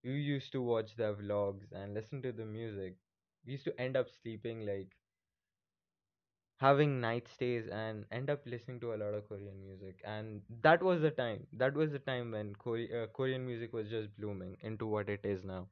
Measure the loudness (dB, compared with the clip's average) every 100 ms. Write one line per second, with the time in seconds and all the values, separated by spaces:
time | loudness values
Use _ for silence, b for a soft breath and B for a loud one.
0 | -2 0 2 0 0 -2 4 2 2 0
1 | 0 0 0 2 2 0 -10 -8 -6 -6
2 | -6 -6 -4 -4 -6 -6 -6 -4 -6 -8
3 | _ _ _ _ -10 -4 -4 -2 0 2
4 | 0 -4 -10 -6 -6 -4 -2 -4 -6 _
5 | _ _ _ _ _ _ _ _ _ _
6 | _ _ _ _ _ _ 6 8 6 4
7 | 2 0 -4 -4 0 0 -2 -4 -4 -6
8 | -6 -6 -2 -4 -4 -8 -8 -8 -6 -2
9 | -2 -4 -6 -10 -10 -12 -14 -12 -14 -12
10 | -8 -6 -6 -10 -12 4 8 8 6 4
11 | 4 2 -2 -4 -10 2 4 4 2 0
12 | -2 -2 -2 -4 -4 -6 -2 -2 0 -4
13 | -4 0 0 0 -2 -4 -4 -4 -2 -2
14 | -4 -6 -4 -4 -6 -8 -6 -4 0 0
15 | 2 0 0 -2 -2 -6 -8